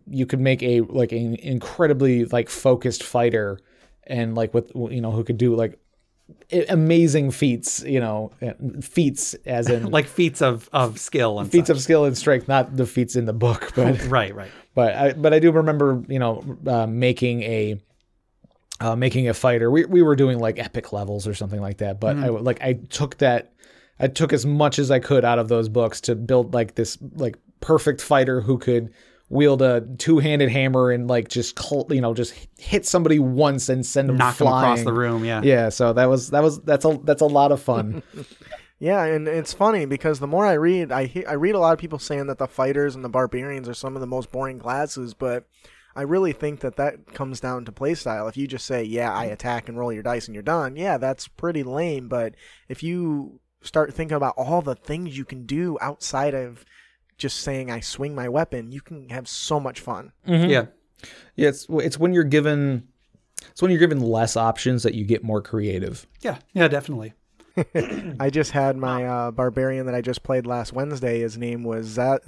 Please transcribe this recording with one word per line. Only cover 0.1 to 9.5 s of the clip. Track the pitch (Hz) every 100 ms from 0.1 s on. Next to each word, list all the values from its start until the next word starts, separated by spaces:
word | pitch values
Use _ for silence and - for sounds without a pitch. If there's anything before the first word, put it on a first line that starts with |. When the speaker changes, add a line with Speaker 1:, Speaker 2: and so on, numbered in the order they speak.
| 135 127
Speaker 1:
could | 131
make | 131 127
a, | 123 120
like, | 110 131 117
an | 117 117 117
incredibly, | - 123 - - 156 135 135 120
like, | 117 120 113
focused | - 135 120 127 107
fighter | - 120 120 110 101 98 _ _ _ _ -
and, | 123 113
like, | 113 110
with, | 120 -
you | 127 117 123
know, | 113
who | 110
could | 117 117
do, | 123
like, | 117 110 - _ _ _ _ _ - _
a-, | 180 151
amazing | 170 160 170 165 147 135
feats, | - 139 117 - -
you | - 131
know, | 113 107 110 -
uh, | 120 - 135 -
feats | - 175 143 - - -
as | -